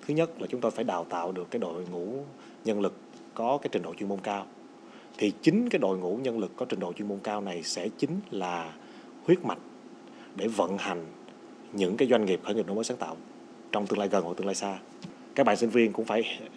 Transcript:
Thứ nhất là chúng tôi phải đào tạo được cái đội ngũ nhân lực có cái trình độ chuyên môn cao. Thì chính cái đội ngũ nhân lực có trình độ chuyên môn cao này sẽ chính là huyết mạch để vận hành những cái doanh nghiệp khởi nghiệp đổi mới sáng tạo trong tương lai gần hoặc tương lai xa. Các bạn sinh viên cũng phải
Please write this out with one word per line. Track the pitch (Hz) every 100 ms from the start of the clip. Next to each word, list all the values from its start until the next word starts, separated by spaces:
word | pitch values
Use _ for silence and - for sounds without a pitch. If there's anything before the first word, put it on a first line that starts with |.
| -
Thứ |
nhất | 151 165 165
là | 110
chúng | 127
tôi | 117
phải | 107
đào | 113 90
tạo | 85 90 85
được | 92 87
cái | 120
đội | 92 85 90
ngũ | 87 92 131 143 135 - -
nhân | 110 104
lực | 98 - - - -
có | - 113 143
cái | 139
trình | 104
độ | 82
chuyên | 87 101
môn | 98
cao. | 107 101 95 - - - - - - -
Thì | 104 -
chính | - 196 240
cái | 180
đội | 98 92
ngũ | 90 107
nhân | 131 113
lực | 92 -
có | 127
trình | 101
độ | 92
chuyên | 87 104
môn | 101
cao | 101 104
này | 101 87
sẽ | 80 - 95
chính | - 131 185 208
là | 104 90 87 82 80 - - - - -
huyết | 180
mạch | 127 87 - - - - - - - -
để | 104
vận | 107 87 98
hành | 101 87 80 - - - - - -
những | 104 92 110
cái | 131
doanh | 120
nghiệp | 104 90
khởi | -
nghiệp | 107 92
đổi |
mới | 98
sáng | 113 123
tạo | 82 82 - - - - -
trong | 107 101
tương | 101
lai | 101
gần | 98
hoặc | 85 85
tương | 98
lai |
xa. | 95 101 95 - - - - -
Các | - 123
bạn | 104
sinh | 117
viên | 117 113
cũng | 101
phải | 113 110 113 - -